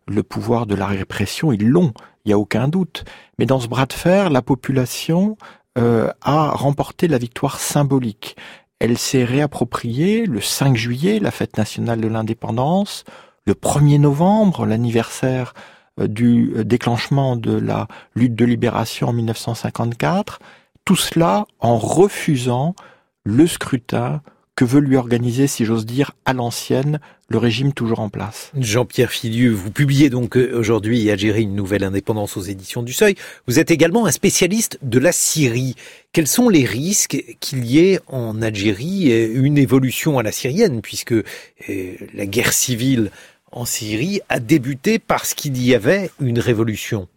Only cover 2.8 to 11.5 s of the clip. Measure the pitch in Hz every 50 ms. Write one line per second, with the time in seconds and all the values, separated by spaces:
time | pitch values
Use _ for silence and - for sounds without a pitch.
2.8 | 180 - - - - - - - - _ _ - 131 120 131 131 120 113 120 123
3.8 | 135 131 - - - 170 185 202 202 180 143 127 - - 143 - - - 135 131
4.8 | 127 - - - - - 165 175 196 214 220 - - - - _ _ _ - 127
5.8 | 120 120 117 113 - - - _ - - 143 156 156 151 - - - 139 143 143
6.8 | 135 - - - 185 170 151 120 120 120 - - - - - - - - - 147
7.8 | 147 135 139 135 123 113 101 - - - - - - - - - _ _ _ -
8.8 | - 113 120 113 - - - 131 123 113 123 143 151 147 - - 123 117 - -
9.8 | - 117 113 131 160 196 214 226 233 196 127 101 - - - - 139 139 131 113
10.8 | 113 120 120 127 151 190 220 220 - - - - 117 -